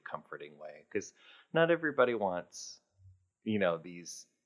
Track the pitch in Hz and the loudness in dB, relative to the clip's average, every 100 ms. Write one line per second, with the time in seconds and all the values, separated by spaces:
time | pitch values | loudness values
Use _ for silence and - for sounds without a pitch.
0 | - - - 76 73 73 76 76 - 104 | -12 -12 -10 -14 -14 -14 -16 -16 -8 -8
1 | - - - - - 160 165 165 160 135 | -8 -16 -20 -20 -4 2 4 4 2 4
2 | 123 117 98 87 - - - - _ _ | 4 4 0 -2 -6 -14 -16 -16 _ _
3 | - - _ _ 113 107 92 82 85 87 | -20 -20 _ _ -2 2 4 2 -4 -14
4 | 82 - - _ | -14 -16 -18 _